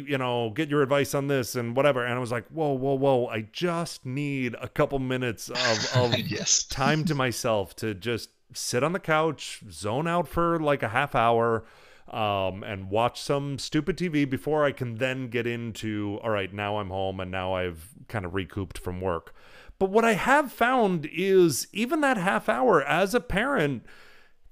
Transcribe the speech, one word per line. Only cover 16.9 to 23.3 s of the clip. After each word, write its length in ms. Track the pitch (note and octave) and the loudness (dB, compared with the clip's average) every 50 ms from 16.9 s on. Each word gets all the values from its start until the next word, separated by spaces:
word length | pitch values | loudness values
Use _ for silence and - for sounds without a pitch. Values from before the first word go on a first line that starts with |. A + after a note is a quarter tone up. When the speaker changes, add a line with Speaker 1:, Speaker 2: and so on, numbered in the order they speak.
| F#2 G2 F#2+ F#2+ F#2+ F#2+ | -4 -4 -2 -2 -4 -4
Speaker 1:
and 100 | F#2 F2+ | -6 -6
now 240 | F2+ F#2+ F#2 F#2 F#2+ | -4 -4 -2 -2 0
I've 360 | F#2 F2+ F2+ E2+ D#2+ D#2+ - - - - | 0 -2 -2 -4 -8 -14 -20 -20 -20 -14
kind 180 | - - A2 F2+ | -10 -8 -6 -6
of 80 | E2+ F2 | -4 -4
recouped 440 | G2 F#2+ F2 - G#2 G2 - - | -4 -4 -4 -6 -6 -6 -6 -8
from 240 | - - F2+ F2+ F2+ | -8 -8 -6 -6 -4
work." 340 | F#2 F#2+ F2 E2 - - - - - - - - - - - | -2 -2 -2 -2 -4 -8 -18 -20 -20 -20 -20 -20 -20 -14 -4
But 120 | - F#3+ F#3+ | -2 0 2
what 160 | F#3+ A3+ A3 | 2 4 4
I 80 | A#3 A3 | 4 2
have 380 | E3+ - G#3+ C4+ D4 D4+ A#3 | 2 2 4 4 4 2 0
found 560 | - - A#3 A#3+ C4 B3+ A3 G3 F3+ E3 C#3 C#3 | -2 0 0 2 4 4 4 2 2 0 -2 -4
is 560 | - D#3+ F#3 G3 F#3+ F#3+ F3 E3 C3+ - - - - | -4 -2 2 4 6 8 8 6 4 0 -4 -6 -4
even 280 | F#3+ A3+ A#3+ E4+ D#4+ | -4 -2 0 0 2
that 160 | D4 C4+ B3+ | 2 2 2
half 300 | G#3 E3+ F#3+ A3+ G#3 - | 2 2 0 0 0 0
hour 340 | - G#3+ A#3+ C4 B3 F#3+ D3+ | 0 0 2 4 6 6 6
as 320 | C3+ C#3+ D3 E3 G3 G3 G#3 | 4 4 2 2 2 2 2
a 60 | A#3+ | 0
parent, 640 | - - | 0 0